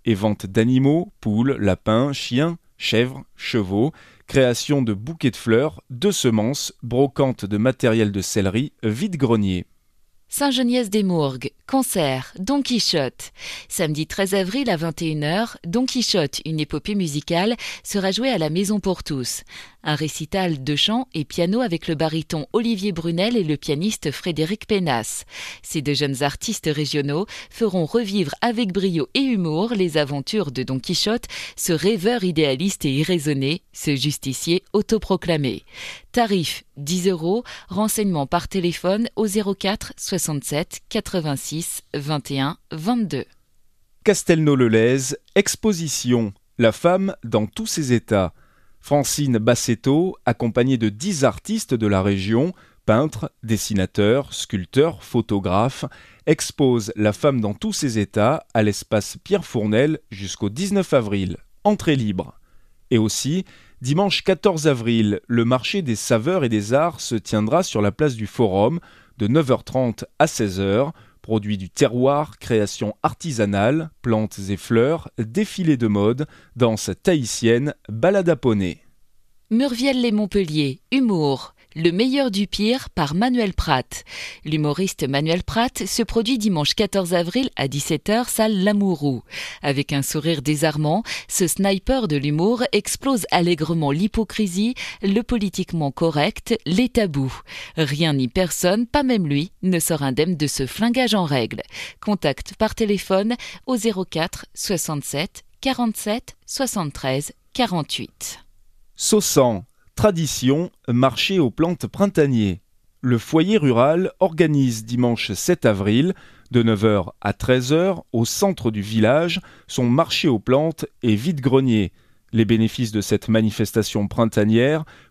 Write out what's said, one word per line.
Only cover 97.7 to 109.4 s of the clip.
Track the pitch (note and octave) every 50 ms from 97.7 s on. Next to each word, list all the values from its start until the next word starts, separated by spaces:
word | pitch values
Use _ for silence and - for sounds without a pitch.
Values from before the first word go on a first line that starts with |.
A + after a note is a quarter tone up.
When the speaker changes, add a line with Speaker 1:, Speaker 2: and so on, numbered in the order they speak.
| - -
Speaker 2:
Rien | D#3+ C3 C#3+ D3 E3+ D#3+ D3
ni | C3+ C3 A#2+
personne, | - F#3+ F#3 E3 - - - F3+ F#3+ A3 A#3+
pas | A#3 - D4 C#4+
même | B3+ B3 G#3+ F3
lui, | D3 C#3+ C#3+ D#3 F#3+ - -
ne | - F#3 F#3 E3+
sort | D#3+ - E3+ D3 C#3+
indemne | C3+ B2+ C#3+ D#3 F3+ F3+
de | C#3+ D#3 C#3
ce | - - C3+
flingage | B2 - - G#3+ A#3+ A#3 C4 C4 A3+ G#3+
en | G#3 F3+
règle. | D3 C#3+ C3 A2+ - - - - - - - - - - -
Contact | - A3 G#3 - - D3+ C3+ - - - -
par | - A3 G#3+ -
téléphone | - A3+ G#3 G#3 F#3 - - F#3+ F#3+ G3+ A3+ A#3+ - - - - - -
au | - B3+ A#3
zéro | F#3+ A3+ G3+ F#3 F#3
quatre | - - D#3+ D#3+ F3+ - - - - -
soixante-sept | - - - G3+ D#3+ - - D#3 C#3+ C3+ - - C#3 D#3+ G#3 - - - - - _
quarante-sept | - C4+ C4 A#3+ B3 A3+ G#3+ - - G#3+ G#3 B3 - - - _ _
soixante-treize | - - - C4+ A#3+ - G3+ E3+ C#3+ - - - C3+ C3 C3+ D3 - - _ _ _ -
quarante-huit. | - B3 A3 F3 E3+ C#3+ - - - - - _ _ - - - - - - _ _ _ - _ _ - - _ -
Speaker 1:
Saussan, | - - - G#3+ - - - C#3+